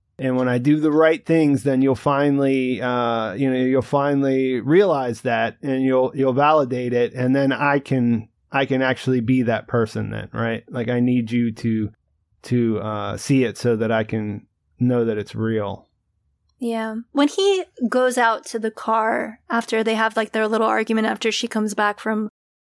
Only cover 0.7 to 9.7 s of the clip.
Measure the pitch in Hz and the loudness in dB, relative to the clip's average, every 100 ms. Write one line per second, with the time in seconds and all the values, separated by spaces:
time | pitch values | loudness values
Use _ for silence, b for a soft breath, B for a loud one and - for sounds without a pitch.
0.7 | 151 156 151 160 156 - 165 151 135 139 | 2 2 4 4 4 2 2 4 2 2
1.7 | 131 135 127 143 139 143 139 139 135 127 | 2 2 2 0 2 2 2 2 0 0
2.7 | 113 123 123 117 113 110 98 135 127 127 | -2 -2 -2 0 -2 -2 -2 0 0 2
3.7 | 131 123 143 143 139 139 135 131 123 113 | 0 0 0 0 0 0 0 0 -2 2
4.7 | 170 202 143 127 110 127 113 113 - 143 | 4 4 2 -2 -4 -2 0 -2 -4 -4
5.7 | 131 131 127 127 135 135 127 147 156 131 | 0 2 2 2 0 0 4 4 4 2
6.7 | 127 123 120 120 127 127 135 135 123 143 | -2 -2 0 0 0 0 2 2 0 2
7.7 | 143 - 131 120 113 110 _ _ 139 131 | 0 0 0 2 0 -4 _ _ -2 0
8.7 | 131 131 127 131 127 113 131 117 110 - | 0 0 0 0 0 2 0 2 -2 -2